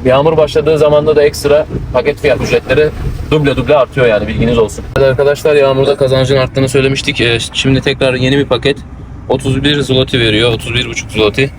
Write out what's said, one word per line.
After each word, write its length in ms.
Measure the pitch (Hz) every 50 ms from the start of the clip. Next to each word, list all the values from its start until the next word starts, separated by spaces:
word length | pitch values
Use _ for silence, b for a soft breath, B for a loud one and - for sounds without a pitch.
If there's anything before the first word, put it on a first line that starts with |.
| 120
Yağmur 320 | 127 127 135 143 160 160 156
başladığı 400 | 151 143 - 160 151 151 160 151
zamanda 380 | 151 151 147 147 147 156 151
da 80 | 147 147
ekstra 420 | 147 143 - - 147 143 151 151 - - - - - -
paket 260 | 127 123 143 143 -
fiyat 220 | - 147 123 107
ücretleri 480 | 123 - 123 120 - - 131 143 151 151 - - - - - - - -
duble 240 | 147 156 147 139 127
duble 200 | 131 123 117 143
artıyor 320 | 143 127 - - 139 127 117
yani, 200 | 107 104 104 104
bilginiz 300 | 110 - - 117 120 117
olsun. 280 | 110 101 - - - - - 135
Evet 100 | 139 135
arkadaşlar, 460 | 131 131 143 139 143 139 - 156 147
yağmurda 400 | 147 139 135 135 135 135 135 143
kazancın 420 | - 139 131 131 131 131 131 139 135
arttığını 320 | 131 127 - 135 135 131
söylemiştik. 520 | 123 139 131 135 135 135 - - 139 -
Ee, 160 | 113 120 117 113 - - -
şimdi 280 | - - - 170 156
tekrar 320 | - 143 135 127 135 131 127
yeni 240 | 123 127 131 135 143
bir 80 | 139
paket 320 | 131 131 117 - 135 139 - - - - - - - - - - -
otuz 340 | 117 135 135 135 131 135 135
bir 180 | 143 147 147
zloty 360 | 135 127 131 127 131 - - 127
veriyor. 340 | 117 113 107 107 117 120 117
Otuz 200 | 110 - - 113
bir 160 | 120 127 117
buçuk 220 | 117 - - -
zloty. 340 | - 107 107 107 104 - 135 139 -